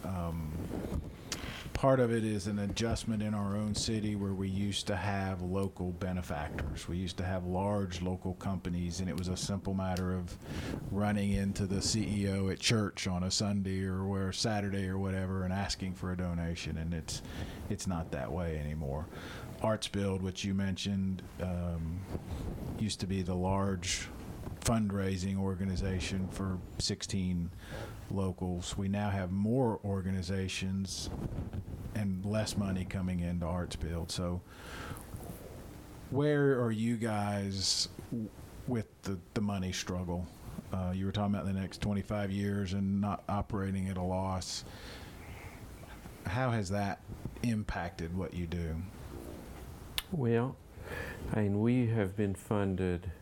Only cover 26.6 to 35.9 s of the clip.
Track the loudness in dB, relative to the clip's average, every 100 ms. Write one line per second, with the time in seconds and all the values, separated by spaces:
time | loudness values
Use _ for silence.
26.6 | -4 -2 0 0 0 2 2 2 0 -4
27.6 | -10 -8 -8 -8 -4 0 0 0 -2 -2
28.6 | -2 -2 2 2 2 2 2 2 4 6
29.6 | 4 2 0 0 2 0 0 0 0 0
30.6 | 0 0 -2 -4 -6 -4 -4 -4 -4 -6
31.6 | -6 -8 -6 -2 0 0 0 2 2 0
32.6 | 0 0 0 -2 0 0 0 0 0 0
33.6 | -2 -4 -2 -2 -2 -2 0 -2 -4 -16
34.6 | -12 -10 -8 -10 -10 -10 -10 -10 -10 -12
35.6 | -12 -14 -14